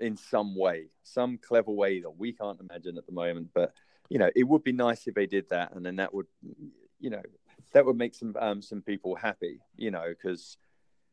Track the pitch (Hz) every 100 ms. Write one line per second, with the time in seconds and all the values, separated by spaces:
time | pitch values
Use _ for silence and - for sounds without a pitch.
0 | 117 107 - 117 104 95 92 82 78 _
1 | - - 123 120 - 117 110 104 98 95
2 | 85 80 113 117 104 90 95 87 87 85
3 | - 90 87 85 85 - 87 - _ _
4 | - 131 90 - 127 156 135 123 120 117
5 | - 104 98 98 95 90 87 90 90 92
6 | 95 98 92 _ - - 151 - _ _
7 | 131 104 - - _ - - 143 139 120
8 | 120 - 117 104 113 101 - 107 101 98
9 | 92 87 110 98 87 65 _ - 110 90
10 | 85 85 98 87 - - _ _ _ _
11 | _